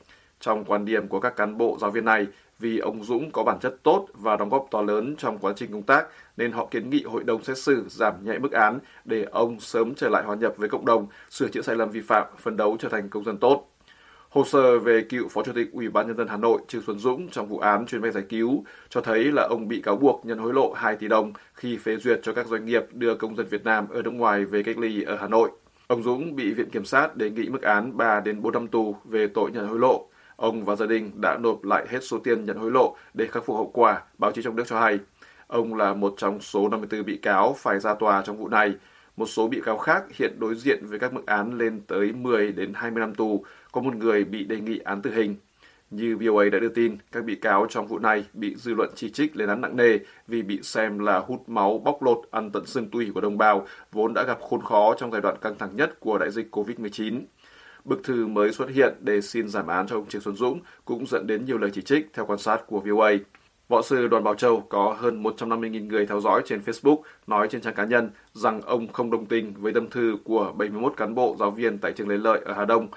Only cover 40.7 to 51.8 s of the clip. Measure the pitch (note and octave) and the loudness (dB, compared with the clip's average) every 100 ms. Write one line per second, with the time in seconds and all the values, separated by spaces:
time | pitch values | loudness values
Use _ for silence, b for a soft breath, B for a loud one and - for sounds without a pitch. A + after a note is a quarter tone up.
40.7 | - G#2 G#2 B2 B2+ - G#2 G#2+ A#2+ A2+ | 0 -2 -6 -4 -4 -2 0 0 -2 -2
41.7 | G#2+ - F#2 G#2 B2 B2 A2+ G#2 F2+ F#2+ | -4 -4 -2 -2 -2 0 2 2 -2 -6
42.7 | G2+ A#2 A2+ A2+ G#2 A2 G2+ B B B | -6 -6 -4 -4 -2 0 -2 B B B
43.7 | B2 C3 A#2 A2+ G#2+ G2 G#2+ G2+ A2 A2 | -6 -4 -2 2 2 0 -4 -6 -6 -6
44.7 | A2 - G2+ A#2+ A2+ G#2+ G2+ _ b b | -6 -6 -6 -2 0 0 -2 _ b b
45.7 | b b G#2 A#2 A2 A2+ G#2 G2+ G#2 A#2 | b b -6 -4 0 2 4 4 2 0
46.7 | A#2 A#2 G2+ - - A2+ F#2+ A2 G2 A2 | 2 0 0 -10 -10 -6 -4 2 2 2
47.7 | A#2 G#2 G2+ A2 G#2+ G2+ G#2 G#2 - A#2+ | -2 -6 -2 0 0 -2 -8 -8 -6 -4
48.7 | A2 - - A2 - D3+ - G#2 A#2 B2 | -2 -2 -4 -8 -4 -4 -2 -2 -2 -2
49.7 | B2+ A#2+ G#2 B B B A#2 G2 G2+ - | 4 6 4 B B B -6 -4 -6 -4
50.7 | A#2 A2 G#2 G#2 F#2+ - B2+ - A#2 G2 | -2 -2 0 2 2 0 -8 -4 0 2
51.7 | A2 | 2